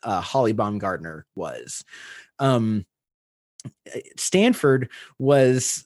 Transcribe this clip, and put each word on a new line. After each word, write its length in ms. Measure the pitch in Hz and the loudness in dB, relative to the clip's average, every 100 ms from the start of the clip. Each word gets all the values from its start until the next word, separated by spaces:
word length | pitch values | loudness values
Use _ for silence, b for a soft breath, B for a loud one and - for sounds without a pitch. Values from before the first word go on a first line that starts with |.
uh, 180 | 110 92 | -6 -4
Holly 320 | 87 135 117 | -2 0 0
Baumgartner 760 | 107 104 104 98 85 82 78 - - | 0 -2 -4 -6 -6 -10 -16 -16 -12
was. 500 | 82 60 62 - B B B B B - | -10 -10 -14 -16 B B B B B -2
Um, 480 | 135 123 110 107 - _ _ _ _ _ _ - - - - 120 - - | 0 2 0 -2 -6 _ _ _ _ _ _ -20 -20 -20 -14 -14 -14 -8
Stanford 720 | - 185 233 233 143 131 127 B B - | 0 2 4 4 4 2 0 B B -4
was, 640 | 135 143 131 127 - - | 2 6 6 4 0 -6